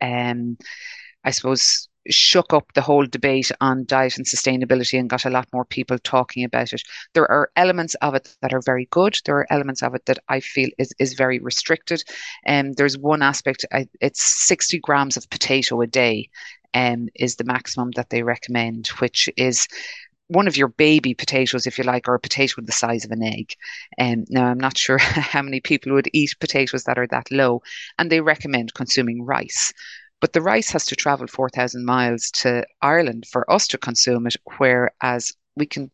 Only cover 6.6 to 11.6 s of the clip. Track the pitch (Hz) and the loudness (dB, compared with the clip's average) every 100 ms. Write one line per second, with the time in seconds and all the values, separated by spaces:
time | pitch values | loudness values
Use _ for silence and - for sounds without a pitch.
6.6 | 120 113 - - - 165 151 147 143 170 | -2 -6 -12 -16 -2 2 4 4 2 4
7.6 | 185 180 165 - 147 135 - - 131 131 | 4 2 -2 -2 -2 -2 -4 -8 -2 -2
8.6 | 127 127 127 175 202 - - 143 - 147 | 0 -2 0 2 2 2 -2 0 2 0
9.6 | 139 131 127 127 - 131 - 135 - 139 | -2 -4 -4 -2 -2 -2 -2 -4 -4 -2
10.6 | 127 - 131 - 135 127 127 123 123 - | -2 -2 -4 -2 -2 0 0 0 -4 -4